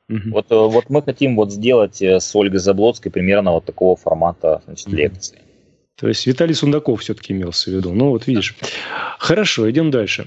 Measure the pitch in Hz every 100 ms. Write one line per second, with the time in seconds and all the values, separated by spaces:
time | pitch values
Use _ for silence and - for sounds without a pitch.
0 | - 110 107 107 - 113 110 117 - 147
1 | 147 123 135 110 104 101 117 120 101 -
2 | 95 92 - 104 98 95 92 95 113 -
3 | 92 92 90 101 95 82 - - 92 90
4 | - 80 82 82 82 78 - - 101 87
5 | 73 95 - _ _ _ _ _ _ -
6 | 113 113 127 127 165 147 143 147 143 107
7 | - 107 - 95 87 - - 92 90 98
8 | 143 113 131 117 - - - - - -
9 | - - - 175 196 - 110 139 160 127
10 | 98 -